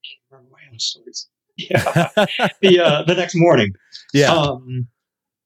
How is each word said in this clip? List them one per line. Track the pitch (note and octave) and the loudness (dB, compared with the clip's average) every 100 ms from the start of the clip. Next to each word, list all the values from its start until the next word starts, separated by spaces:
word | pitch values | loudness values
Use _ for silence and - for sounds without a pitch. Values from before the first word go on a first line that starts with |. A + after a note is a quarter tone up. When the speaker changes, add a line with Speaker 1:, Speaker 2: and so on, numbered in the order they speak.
Speaker 1:
can't | - - _ | -20 -20 _
remember | C3+ B2+ | _ _
my | A#2+ D3 | _ _
own | A2+ | -12
stories. | - - - - - | -10 -10 -16 -18 -20
<laughs> | _ _ - | _ _ -16
Yeah. | - E3 - D#3+ E3+ - | -4 -2 0 -2 -2 -2
Speaker 2:
<laughs> | G3 - A3 - | -2 -2 -4 0
Speaker 1:
The, | G3 F3+ | 2 4
uh, | E3 D3 | 4 0
the | D3+ | -2
next | F3+ F3 F3 | -2 -2 2
morning. | E3+ C#3+ G#2 G2 _ - - | 4 4 2 -4 _ -20 -4
Speaker 2:
Yeah. | C#3+ C#3 | 0 2
Speaker 1:
Um, | E3 C#3+ B2+ B2+ B2+ B2 _ _ _ _ _ | 2 0 -4 -10 -8 -10 _ _ _ _ _